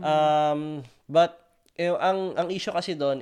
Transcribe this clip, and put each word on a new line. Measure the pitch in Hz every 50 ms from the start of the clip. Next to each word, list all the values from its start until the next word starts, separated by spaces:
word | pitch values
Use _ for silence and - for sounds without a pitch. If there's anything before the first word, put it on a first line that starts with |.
| 175
Um, | 151 151 151 151 151 151 151 151 151 147 147 151 151 151 147 127 - - _ _ -
but, | 139 165 175 196 - - _ _ _ _ _ _ _
eh, | - 170 175
ang, | 175 - - 185 190 190 190 185 127 123
ang | 175 170 190
issue | 185 - -
kasi | - 170 151 - 175
doon | 151 143 139 139 135